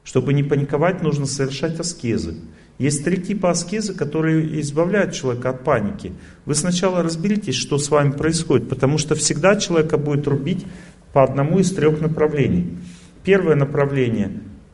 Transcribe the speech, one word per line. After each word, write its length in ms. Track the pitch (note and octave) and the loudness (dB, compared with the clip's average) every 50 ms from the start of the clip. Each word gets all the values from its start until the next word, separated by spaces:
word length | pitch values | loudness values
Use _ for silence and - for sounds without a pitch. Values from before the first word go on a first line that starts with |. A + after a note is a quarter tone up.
| _ | _
Чтобы 300 | - - C3 B2+ C#3+ C#3 | -4 -2 0 2 2 2
не 80 | C#3+ | 2
паниковать, 600 | C#3+ D3 D3+ C#3 C3+ - D3+ C#3+ D#3+ F#3 F#3 F3+ E3+ | 2 2 0 0 0 0 0 0 2 0 0 0 0
нужно 240 | D3+ C#3 C#3+ C#3 | -2 0 0 -2
совершать 520 | B2 - - C3+ C3 - - E3+ E3 E3 - | -4 -2 -2 -4 -4 -2 -4 -4 -4 -4 -4
аскезы. 580 | E3 - - - - A#2 G#2 - E2 E2 D#2+ - - - - - - - - - | -6 -8 -8 -6 -4 -2 -2 -2 -2 -4 -8 -10 -14 -16 -20 -20 -20 -16 -6 -2
Есть 240 | B2 D3 D3 - - | -2 -2 -2 -2 -2
три 140 | F3+ F#3 | -2 -2
типа 340 | F#3 - - G3 - F#3 F3 | -2 -2 -4 -4 0 0 0
аскезы, 420 | E3 E3+ - - G#3 A3 G#3+ G3 F#3 | 0 0 -2 -4 -4 -4 -4 -4 -4
которые 680 | - D3+ C#3+ D#3 D#3 D#3 D#3+ D#3+ D#3+ D3+ D#3 - D#3 | -6 -4 -4 -2 0 0 2 2 2 2 0 -2 -4
избавляют 520 | C#3 C#3 C#3 D#3+ E3+ F#3 G#3 G3+ F3+ E3+ - | -4 -2 0 0 0 2 2 2 0 0 -2
человека 380 | - - B2+ A#2+ A#2+ B2 B2+ | -4 -2 -2 -2 -2 -2 -4
от 120 | B2+ B2+ - | -4 -2 0
паники. 500 | D#3+ C3+ A2 G#2 G2 G2 - - F2 - - - - - - - | 2 2 2 2 -2 -4 -6 -8 -10 -12 -12 -16 -20 -20 -10 -6
Вы 100 | C#3 D3 | -4 -2
сначала 480 | D3 - F3 F3+ - G3+ F#3+ F#3 F3 E3 | 0 0 0 0 0 0 2 2 2 0
разберитесь, 500 | E3 E3 D#3+ E3+ G#3 G#3+ G#3 - - B2 | 0 -2 -2 0 0 0 0 -2 -2 -4
что 240 | - - - D3 | -4 -2 -2 -2
с 140 | C#3 C#3+ - | -2 0 2
вами 180 | D3+ D3 C#3+ C#3 | 2 4 4 2
происходит, 580 | C3+ - D3+ D#3+ F3 E3 - - C#3 A#2 A#2+ - | 2 0 0 0 0 0 0 2 2 2 2 0
потому 280 | C3+ - C#3 C3+ D#3 | -2 0 0 2 2
что 160 | D#3 D#3 - D#3 | 0 0 0 -2
всегда 420 | D#3 - - D3+ D3 E3 F#3+ G#3 | 0 0 -2 0 2 4 4 4
человека 440 | G#3 - - E3+ D#3+ D#3 D#3+ D#3 C#3+ | 2 2 0 2 2 2 2 0 0
будет 280 | C#3 D3 C#3+ C#3+ D3 | 0 0 0 0 0
рубить 380 | C#3+ C#3 - C3+ E3+ G3 F#3 - - - - - - - - - - - | 0 0 0 0 -2 -4 -4 -6 -10 -14 -18 -20 -20 -20 -20 -12 0 4
по 100 | C#3+ C3+ | 4 4
одному 360 | C3 C3 C#3 C#3 D3+ F3+ G3 | 4 4 0 0 2 4 4
из 120 | F#3 F3 | 2 2
трёх 300 | - - D3 D#3 D#3 D#3 | 2 2 2 2 2 2
направлений. 800 | D#3+ D3 - - D3+ D3+ D3+ C#3+ B2 G2 F2 F2 F2 - - - - - - - - - - - - | 0 -2 0 0 0 2 2 2 2 2 2 0 0 -2 -6 -10 -12 -16 -18 -20 -20 -20 -20 -4 2
Первое 320 | F#3 G3 F#3+ F3 D#3+ D3 | 4 4 4 4 4 2
направление. 760 | C#3+ C#3 C#3 - C#3+ C#3 C#3 C#3 C3+ B2+ A#2 A2+ G2+ G2 F2 - - - - - - - - | 2 2 0 2 0 0 2 2 0 0 2 2 0 -2 -2 -4 -8 -12 -14 -16 -20 -20 -20